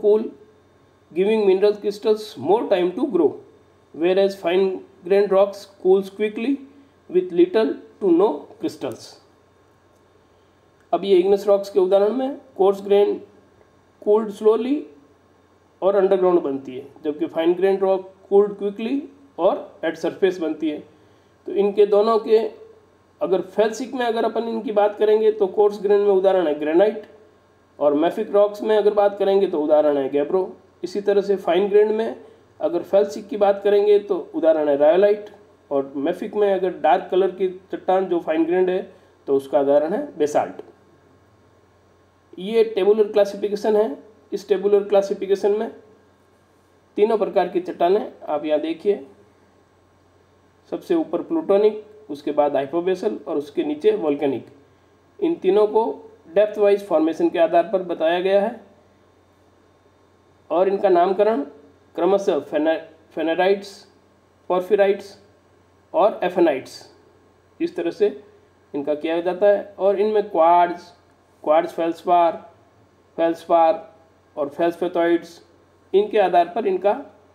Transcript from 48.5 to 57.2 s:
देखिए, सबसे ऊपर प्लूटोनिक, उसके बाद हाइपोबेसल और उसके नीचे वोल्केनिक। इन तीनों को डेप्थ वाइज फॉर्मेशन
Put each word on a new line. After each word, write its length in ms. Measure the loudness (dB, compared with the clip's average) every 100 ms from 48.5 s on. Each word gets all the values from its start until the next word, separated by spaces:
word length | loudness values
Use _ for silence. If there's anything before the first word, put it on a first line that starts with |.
| -2
देखिए, 440 | -4 -4 -4 -4 -8 -20 _ _ _ _ _ _ _ _ _ _ _ _ _ _ _
सबसे 240 | -12 -4 -4
ऊपर 260 | -2 -6
प्लूटोनिक, 600 | -6 -6 0 2 2 0 -12 -20 -16
उसके 220 | -10 -4
बाद 240 | 0 0 0
हाइपोबेसल 600 | -4 -4 -2 -2 -4 -6 -6
और 100 | -6
उसके 260 | -6 -6
नीचे 280 | -6 0 0
वोल्केनिक। 520 | 0 -2 -2 -4 -4 -10 -20 _ _ _ _ _ -6
इन 160 | -4 -2
तीनों 300 | 0 2 2
को 160 | 0 -2 -6 -18 -20 -4
डेप्थ 240 | 0 0 2
वाइज 280 | 2 2 0
फॉर्मेशन 420 | 0 0 0